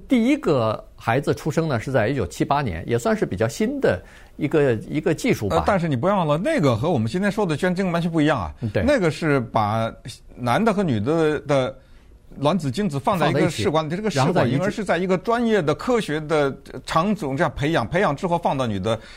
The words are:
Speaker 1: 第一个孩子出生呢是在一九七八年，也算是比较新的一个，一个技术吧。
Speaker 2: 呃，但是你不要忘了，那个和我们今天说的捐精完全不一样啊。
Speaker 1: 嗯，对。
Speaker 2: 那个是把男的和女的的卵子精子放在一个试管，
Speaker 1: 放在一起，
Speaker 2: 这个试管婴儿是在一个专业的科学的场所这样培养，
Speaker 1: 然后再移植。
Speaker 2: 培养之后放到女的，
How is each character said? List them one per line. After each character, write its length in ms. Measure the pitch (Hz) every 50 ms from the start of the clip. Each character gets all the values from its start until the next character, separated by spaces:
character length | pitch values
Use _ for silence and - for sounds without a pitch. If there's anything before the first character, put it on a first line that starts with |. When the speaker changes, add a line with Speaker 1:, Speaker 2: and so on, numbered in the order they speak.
| -
Speaker 1:
第 180 | - 269 240 220
一 100 | 247 302
个 460 | 302 302 196 156 127 113 110 107 - - - -
孩 260 | - - - 117 139
子 140 | 147 - 147
出 160 | - - 160
生 160 | 139 165 160
呢 120 | 160 135 110
是 120 | - 135
在 160 | 131 135 104
一 80 | 113 143
九 100 | 131 98
七 180 | 87 - - 160
八 200 | - 139 143 147
年， 200 | 110 82 82 -
也 100 | - 117
算 180 | 117 - 226 220
是 120 | - -
比 100 | - -
较 100 | - -
新 320 | - - - 214 226 294 277
的 220 | 262 170 101 87 - - - - - - -
一 100 | - -
个， 260 | 139 - 151 143 135 117 104 - -
一 100 | - 202
个 140 | 180 - 156
技 180 | - - 254
术 160 | 175 - -
吧。 100 | 101 -
Speaker 2:
呃， 60 | - -
但 120 | - 208 185
是 80 | 160
你 80 | 170 139
不 120 | 117 127
要 80 | 180 208
忘 100 | 196 170
了， 120 | 151 147
那 220 | 160 196 311 330 277
个 160 | 160 135 120
和 140 | 104 123 170
我 80 | 180
们 100 | 123 110
今 140 | 113 - 180
天 100 | 202 202
说 140 | 170 220 208
的 100 | 175 151
捐 200 | 139 - 180 180
精 160 | 175 202 185
完 100 | 165 170
全 80 | 165 180
不 100 | 165 165
一 60 | 147
样 140 | 151 151 123
啊。 160 | 90 73 - -
Speaker 1:
嗯， 80 | 127 110
对。 120 | - 110 -
Speaker 2:
那 160 | 247 294 254
个 120 | 180 160
是 280 | 151 - 170 156 143 135
把 520 | 117 - - 113 107 104 107 113 113 113 - - - - - - - - -
男 280 | 95 123 120 120 151 220
的 100 | 233 196
和 80 | 196
女 180 | 202 165 120 107
的 400 | 101 131 160 165 160 151 151 -
的 360 | - 135 147 135 127 - - - - - - - - - - - - - - -
卵 180 | 139 147 180
子 120 | 190 156 135
精 180 | 117 151 208
子 120 | 185 139 139
放 180 | - 233 208
在 120 | 175 151 135
一 40 | 123
个 160 | 143 - 170
试 200 | - - - 196
管， 140 | 147 160 160
Speaker 1:
放 60 | 151
在 60 | 160
一 20 |
起， 0 |
Speaker 2:
这 40 | 185
个 80 | 214 220
试 220 | - 139 127 175
管 200 | 180 - - 117
婴 100 | 123 -
儿 80 | - 202
是 140 | - - 208
在 140 | - 185
一 100 | 165 185
个 100 | 185 185
专 280 | 180 - 233 226 240 240
业 160 | 226 220 202
的 120 | 160 147 147
科 260 | - - - 247 233
学 200 | - - 147 156
的 340 | 156 147 160 151 147 139 127 - - - - 131 -
场 300 | - - 160 165 208 214
所 200 | - 190 135 135
这 80 | 135 175
样 80 | 151 -
培 160 | - 143 151
养， 120 | 165 147 117
Speaker 1:
然 40 |
后 60 | 98 -
再 40 |
移 20 | 180
植。 0 |
Speaker 2:
培 20 |
养 140 | 208 175 143
之 120 | 135 -
后 100 | 175 175
放 180 | 165 - 202 -
到 120 | - 131
女 120 | 117 104 98
的， 200 | 90 110 113 110 - - -